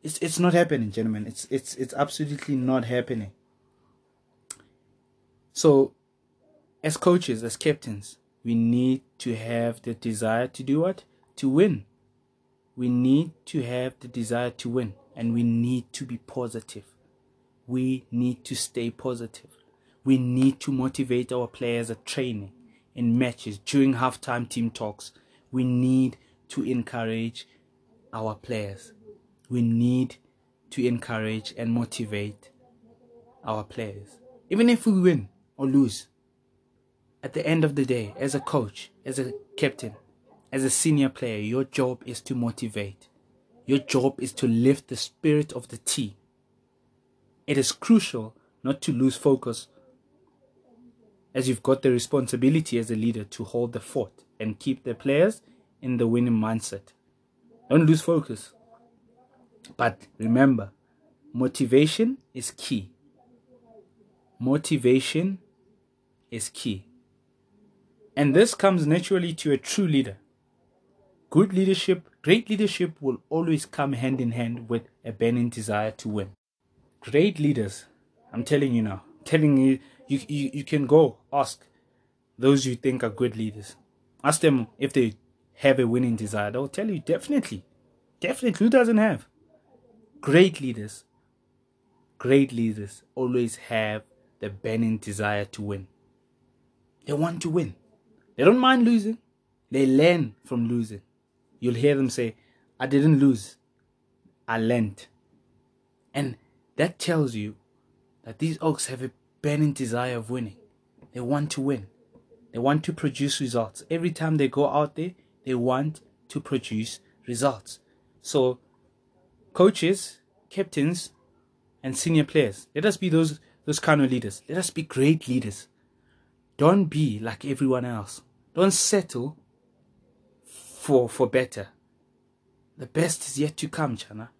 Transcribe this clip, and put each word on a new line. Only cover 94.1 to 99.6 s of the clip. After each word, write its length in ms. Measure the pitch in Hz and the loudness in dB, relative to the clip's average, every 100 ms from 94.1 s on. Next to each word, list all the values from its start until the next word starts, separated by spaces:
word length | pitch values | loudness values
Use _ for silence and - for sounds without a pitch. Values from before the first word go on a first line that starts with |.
| _ _ _ | _ _ _
the 80 | 104 | -10
burning 480 | 101 113 113 113 110 | -8 -4 0 0 -2
desire 480 | 107 101 104 104 101 | -6 -4 -2 -2 -4
to 160 | - | -8
win. 260 | 104 98 92 _ _ _ _ _ _ _ _ _ _ _ - | -8 -8 -10 _ _ _ _ _ _ _ _ _ _ _ -6
They 80 | |
want 280 | 147 170 170 | -2 -2 -4
to 60 | 175 | -4
win. 260 | 165 127 - _ _ _ _ _ - | -2 -4 -10 _ _ _ _ _ 4
They 80 | |
don't 160 | 147 247 | 6 6
mind 240 | 262 254 | 6 6
losing. 340 | 233 233 202 226 _ _ _ _ | 6 4 2 -6 _ _ _ _